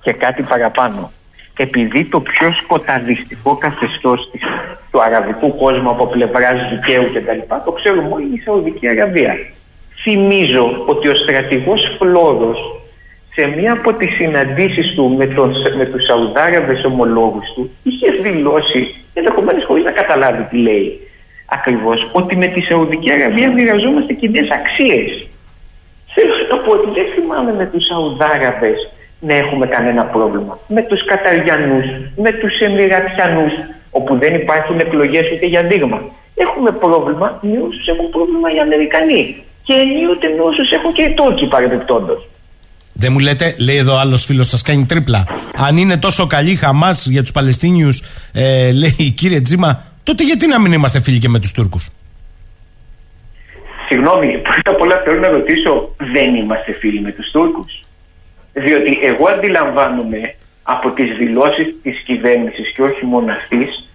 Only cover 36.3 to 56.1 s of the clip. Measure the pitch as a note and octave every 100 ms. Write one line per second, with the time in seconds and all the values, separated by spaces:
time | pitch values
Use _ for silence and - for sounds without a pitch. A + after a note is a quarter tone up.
36.3 | - F4+ - A#3+ - F3 E3 C#3+ D3+ G3+
37.3 | G3+ G3+ A3+ F4 - - E4 E4+ - E4+
38.3 | E4 - D#4 D4+ D4+ D4+ D#4+ D#4+ B3 -
39.3 | - - - - C4+ C4+ C#4+ E4+ F4 D#4
40.3 | D#4 E4 D#4 - - E4 E4 D#4 - C#4+
41.3 | G3+ C#3 C3 B2 B2 - A#2 F#2+ - -
42.3 | - - - - - - - B2 C3+ C#3
43.3 | C#3+ E3 - A#2+ C#3 C3+ C3+ C3+ B2+ -
44.3 | C3+ B2 B2 - D3 C3 E3+ B2+ A2+ F#2
45.3 | - - - C#3 D#3+ F#3+ F3 F#3+ - F3
46.3 | D3 D3+ F#3+ D3+ C#3 F3 F#3 C3+ C3 C3
47.3 | - C3+ B2+ E3+ F3+ D3+ C3 - - -
48.3 | - C3+ C3 B2+ B2+ D#3 - D3 - F3+
49.3 | E3 B2 E3+ E3+ B2+ - - - D4+ D4+
50.3 | D#4 D#4+ B3+ G3 D#3+ C#3 C3 B2 B2 B2
51.3 | A#2 G2 - G#2 F2 - - - - -
52.3 | - - - - - - - - - -
53.3 | - - - - - - B2 D3 F#3 B2+
54.3 | - - - - F#3+ E3+ F#3 D3 D#3+ F#3
55.3 | - - D#3+ E3 C#3 - - C3+